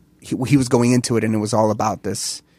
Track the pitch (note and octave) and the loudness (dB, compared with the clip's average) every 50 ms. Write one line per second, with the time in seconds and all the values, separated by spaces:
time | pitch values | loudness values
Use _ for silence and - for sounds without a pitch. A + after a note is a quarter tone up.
0 | _ _ _ _ - - - F#2+ B2+ G2 C#3+ C3+ B2+ B2 C3 A#2+ A#2+ A#2+ B2+ B2 | _ _ _ _ -12 -8 -6 -6 0 2 2 2 2 2 2 2 4 4 2 2
1 | - - A#2+ A2 A2 A2 A2 G#2+ G#2 G#2 A#2 G#2+ A2 G#2+ G#2+ G#2+ G#2+ A2 F#2 D#2+ | 2 0 0 0 0 0 -2 -2 -2 0 0 2 2 2 0 0 -2 -2 -4 -4
2 | - G2 G2+ - - - - - - _ _ | -6 -6 -6 -6 -8 -10 -10 -12 -16 _ _